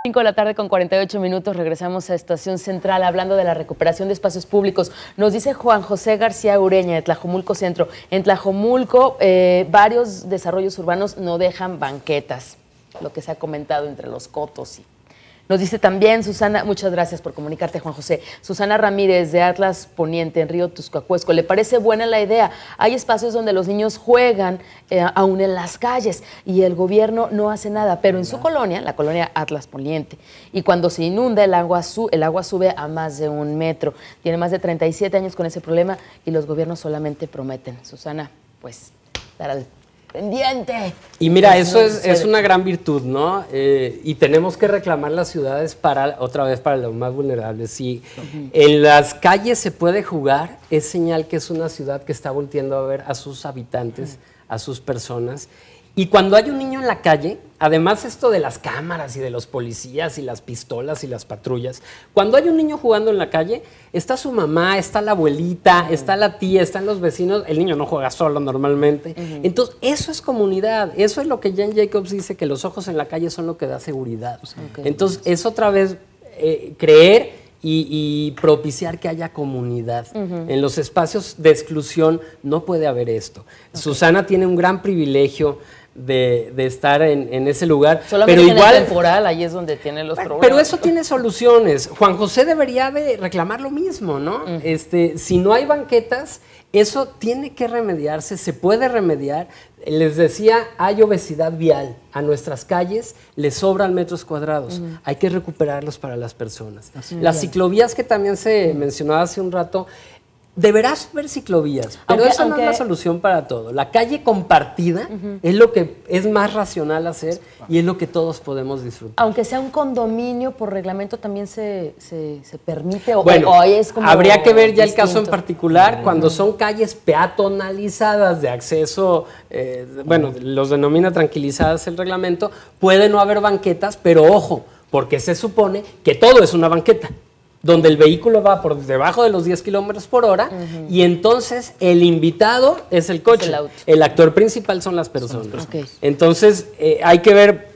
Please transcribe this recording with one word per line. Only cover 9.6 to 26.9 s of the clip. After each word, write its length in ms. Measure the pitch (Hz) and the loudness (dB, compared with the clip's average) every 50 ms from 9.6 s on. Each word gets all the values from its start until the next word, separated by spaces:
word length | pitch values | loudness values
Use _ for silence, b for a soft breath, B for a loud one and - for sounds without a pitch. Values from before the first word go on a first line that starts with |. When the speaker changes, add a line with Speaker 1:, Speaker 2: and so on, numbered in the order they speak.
| 180 180 | 0 4
Speaker 1:
varios 600 | 165 208 202 220 233 240 240 220 196 185 - 180 | 4 4 4 6 4 0 -2 -2 -6 -12 -8 -6
desarrollos 500 | 190 180 - 175 170 190 190 196 190 - | -6 -6 -4 -4 -4 -2 -4 -4 -6 -6
urbanos 380 | 175 165 175 185 196 202 - - | -4 -4 -2 -2 -4 -6 -6 -8
no 200 | 190 175 170 170 | -8 -6 -4 -2
dejan 400 | 185 180 165 - 190 185 185 156 | -2 -2 -2 -4 -10 -10 -8 -8
banquetas, 760 | 147 135 139 143 - - 151 143 143 - 139 123 127 - - _ _ _ _ _ _ _ _ - | -8 -8 -8 -10 -6 -4 -4 -4 -4 -8 -12 -12 -12 -18 -20 _ _ _ _ _ _ _ _ -14
lo 100 | 170 151 | -14 -12
que 100 | - 160 | -12 -14
se 100 | 151 - | -12 -12
ha 40 | 160 | -12
comentado 500 | - - 156 151 147 147 - 156 147 147 147 | -12 -10 -10 -10 -10 -8 -6 -6 -6 -6 -8
entre 200 | 139 - - 123 | -12 -14 -14 -14
los 220 | 117 127 - - | -14 -14 -16 -12
cotos 500 | _ 147 147 147 _ - 127 - - - | _ -10 -10 -10 _ -18 -18 -18 -18 -20
y... 60 | - _ _ _ _ b b b b b b b b _ | -20 _ _ _ _ b b b b b b b b _
Nos 120 | 190 190 | -2 -2
dice 180 | 190 175 226 214 | -2 -2 -4 0
también 460 | - 202 190 196 196 214 226 226 220 | 0 0 2 4 4 4 4 4 0
Susana, 400 | 202 202 - 220 208 208 202 - | -4 -4 -2 -2 0 0 -2 -2
muchas 260 | 208 196 - - 190 | -2 -4 -2 -2 -4
gracias 300 | 180 175 175 170 175 151 | -2 -2 -2 -4 -4 -12
por 100 | - 156 - | -12 -12 -12
comunicarte, 460 | - 151 151 160 151 180 165 - 170 | -10 -10 -10 -8 -8 -8 -8 -8 -8
Juan 140 | - 160 147 | -10 -10 -12
José. 280 | 143 143 - 170 147 B B B B | -12 -6 -6 -6 -6 B B B B
Susana 360 | B - 190 - 202 202 208 214 | B -12 -6 -4 -2 0 0 2
Ramírez, 540 | - 202 196 196 202 190 185 180 175 156 | 2 0 0 2 2 4 4 2 2 2
de 100 | 151 175 | 2 2
Atlas 460 | 175 180 175 180 196 190 180 - - _ _ | 2 2 2 0 0 -2 -2 -4 -10 _ _
Poniente, 460 | - 165 156 165 170 165 160 156 170 | -6 -4 -4 -2 -4 -6 -4 -2 -4
en 80 | 160 151 | -4 -2
Río 180 | 165 175 175 175 | -2 -4 -4 -4
Tuscuacuesco. 640 | 175 - 160 - - 151 131 _ 185 175 - - | -6 -12 -18 -10 -10 -10 -4 _ -4 -4 0 0
¿Le 100 | 180 - | 0 0
parece 360 | 240 - 185 214 220 214 - 240 | 2 0 0 0 0 0 0 0
buena 280 | 208 226 220 214 233 | 2 2 0 0 0
la 140 | 226 226 214 | 0 0 0
idea? 320 | 208 185 220 233 220 170 B B B B B B | 0 2 2 2 2 2 B B B B B B
Hay 160 | - 220 247 | 0 0 0
espacios 380 | 254 - - 226 214 220 240 214 | 0 -2 -2 -2 -2 -2 -4 -4
donde 200 | 233 226 220 202 | -4 -2 0 -2
los 120 | 190 185 | -2 -2
niños 320 | 180 202 208 214 220 214 - | -2 -2 -2 -2 -4 -4 -6
juegan, 640 | - 226 240 240 247 247 226 196 190 180 185 185 B B B B B B | 0 2 2 4 4 2 2 0 -2 -4 -4 -6 B B B B B B
eh, 160 | 190 185 175 180 - | -2 0 0 0 0
aún 240 | - 196 196 190 190 | 2 2 2 2 0
en 160 | 190 196 185 | 0 -2 -2
las 220 | 185 170 170 - - | -4 -6 -10 -10 -6
calles, 440 | - 240 247 254 214 220 170 - B B B B B | -4 -4 -2 -2 -4 -4 -6 -6 B B B B B
y 180 | - 185 185 185 | -2 0 2 2
el 120 | 180 175 | 2 2
gobierno 540 | 170 185 185 | 0 -2 2